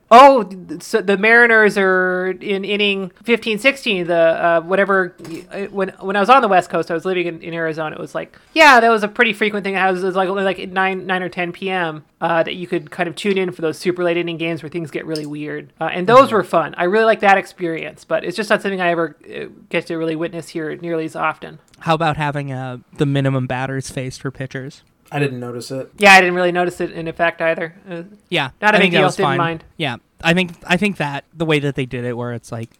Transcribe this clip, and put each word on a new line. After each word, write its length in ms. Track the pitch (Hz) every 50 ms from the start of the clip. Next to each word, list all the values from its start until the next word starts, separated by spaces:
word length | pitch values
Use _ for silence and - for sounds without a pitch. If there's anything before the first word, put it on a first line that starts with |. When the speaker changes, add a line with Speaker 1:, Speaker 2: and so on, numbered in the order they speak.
| _ -
Speaker 1:
oh, 360 | 220 240 277 277 277 247 202
th-, 360 | 180 196 185 175 175 - - -
so 160 | - - 220
the 160 | 185 185 202 190
Mariners 580 | 208 220 233 233 240 233 226 220 214 202 202
are 520 | 208 196 190 185 185 185 185 185 180 185 185 180 180
in 240 | - - 196 196 196
inning 460 | 190 208 202 208 202 196 196 190 180 - - -
fifteen, 340 | - 233 220 233 226 214 208
sixteen, 480 | 214 269 269 - - 240 202 180 175
the, 100 | 165 175
uh, 440 | 170 165 165 165 - 170 170 170 165
whatever. 560 | 165 170 190 190 196 190 196 190 185 175 - - 175 156 165 - - -
Uh, 120 | - 190
when, 260 | 202 190 196 202 190 190 - -
when 160 | 185 190 202
I 60 | 202
was 100 | 196 202
on 100 | 254 269
the 60 | 240
West 240 | 202 196 180 175 -
Coast, 220 | - 170 160 -
I 20 | 170
was 100 | 165 156
living 220 | 190 185 180 170
in, 160 | 170 165 165
in 100 | 170 170 165
Arizona. 420 | 170 165 160 156 160 156 156 -
It 40 | -
was 140 | 156 151 -
like, 240 | 160 165 - _ - _ _
yeah, 260 | - 311 320 294 262 233
that 100 | 226 233
was 140 | 226 214
a 60 | 208 202
pretty 240 | 208 - 240 226
frequent 320 | - - 220 208 208 202 180
thing. 100 | 196 196
It 160 | 185 185 190
was, 140 | 190 180 190
it 20 |
was 80 | 190 175
like, 140 | 190 190 175
only, 160 | 196 202 190
like, 240 | 196 180 185 190 190
nine, 380 | 180 190 190 190 190 190 180
nine 180 | 185 190 185 185
or 40 | 170
ten 220 | - 185 175 175
P 180 | 175 - 190 190
M, 360 | 190 185 170 160 156 156 - _ _ -
uh, 240 | 170 165 170 170 185
that 100 | - 147
you 140 | 180 175 -
could 240 | 185 165 147 151
kind 160 | - - 175 170
of 80 | 151
tune 200 | - - 208 196
in 140 | 190 185 180
for 120 | 165 -
those 160 | 165 156 147 -
super 260 | - 180 175 175 180
late 120 | 170 170
inning 200 | 175 165 170 170
games 260 | 156 165 165 165 151
where 80 | - 151
things 220 | - 175 165 139
get 120 | - - -
really 200 | 160 160 156 151
weird. 460 | 147 147 151 151 147 147 151 147 - _ -
Uh, 100 | 160 160
and 140 | - 180 180
those 200 | 196 233 262 277 -
Speaker 2:
Mm-hmm. 80 | 226
Speaker 1:
were 80 | 202 185
fun. 280 | - - 170 151 143 - -
I 60 | 175
really 220 | 180 202 220 220
like 120 | 226 214 214
that 180 | 214 196 196
experience, 680 | 196 - - - - 185 165 165 156 151 151 147 - -
but 180 | - 160 - -
it's 120 | 175 175
just 120 | - 214 208
not 140 | 220 202
something 180 | 208 202 196 185
I 100 | 180 175
ever, 240 | 170 165 165 151 151 _ - -
uh, 180 | 117 143 - - - - - -
get 180 | - 170 160 -
to 80 | 170
really 180 | 160 160 165 160
witness 360 | 156 170 170 175 165 160 -
here 260 | - 175 156 151 151
nearly 280 | 147 170 170 165 160 160
as 100 | 160 156
often. 420 | 156 160 156 151 - - 160 160 - _ _ _ -
Speaker 2:
How 140 | - 165 160
about 220 | 156 165 156 143
having, 360 | 151 151 147 143 147 143 139
uh, 260 | 131 127 131 131 123 123 - _ -
the 100 | - 156
minimum 420 | 139 139 139 135 135 135 131 127 127
batters 420 | 127 123 135 131 135 135 127 -
faced 320 | - 135 127 131 - -
for 80 | - 139
pitchers? 540 | - - 135 131 - 135 127 139 - - _ _ _ _ _ -
Speaker 3:
I 80 | 151 147
didn't 180 | 143 139 127 123
notice 320 | 123 120 120 123 117 -
it. 220 | 135 131 131 - _ -
Speaker 1:
Yeah, 160 | 202 202 190
I 60 | 190
didn't 140 | 185 180 175
really 160 | 180 180 175
notice 300 | 175 180 180 175 175 -
it 100 | 180 170
in 160 | - 170 165
effect 340 | 165 160 - 170 165 160 -
either. 340 | 165 165 165 165 170 160 170 - - 196
Uh, 140 | 175 170 175 196 - - _ -
Speaker 2:
Yeah, 200 | 180 160 139 135 - -
Speaker 1:
not 140 | 208 214 214
a 40 | 208
Speaker 2:
I 20 |
Speaker 1:
big 40 | 196
Speaker 2:
think 80 | 185 170
that 40 | 160
Speaker 1:
deal. 60 | 156
Speaker 2:
was 100 | 185 -
Speaker 1:
Didn't 120 | - 190 139
Speaker 2:
fine. 100 | 135 135
Speaker 1:
mind. 260 | 165 165 165 165 - - _
Speaker 2:
Yeah, 200 | - 160 135 117 - _ _ _ - -
I 100 | 170 175
think, 200 | 185 185 170 170 - -
I 100 | - 180
think 200 | 175 202 208 175
that 280 | - 151 143 139 139 - _
the 120 | - 160 165
way 160 | 156 156 147
that 160 | 139 143 131
they 100 | 147 131
did 180 | 120 131 123 120
it, 100 | 123 120
where 160 | 120 120 120
it's 180 | 120 113 - -
like, 200 | 123 113 117 - _ _